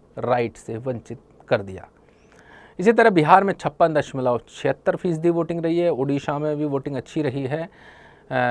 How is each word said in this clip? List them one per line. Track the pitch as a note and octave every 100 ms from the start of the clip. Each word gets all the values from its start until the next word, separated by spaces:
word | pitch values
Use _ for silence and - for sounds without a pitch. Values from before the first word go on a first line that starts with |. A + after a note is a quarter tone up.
| _ -
राइट | A#2+ B2 A#2 -
से | - A2+
वंचित | C3 A#2+ - A#2 - _ -
कर | A#2
दिया। | G2 F#2+ - _ _ _ _ - - - - -
इसी | F#3
तरह | A3+ A3+
बिहार | F3+ D3+ E3
में | C3
छप्पन | F3 E3 - E3+
दशमलव | D3+ - C3+ B2+ B2 -
छिहत्तर | - C3+ C#3 - F3
फीसदी | F#3 D#3+ E3+
वोटिंग | E3+ E3 E3+
रही | E3 E3+
है। | F3
ओडिशा | B2+ C#3 C#3+ - C#3+
में | D3+ D3+
भी | D3+
वोटिंग | C#3 C#3 C3+
अच्छी | - -
रही | D3 C3+
है, | C3 D3+
अ, | E3 - - - - - - C3 B2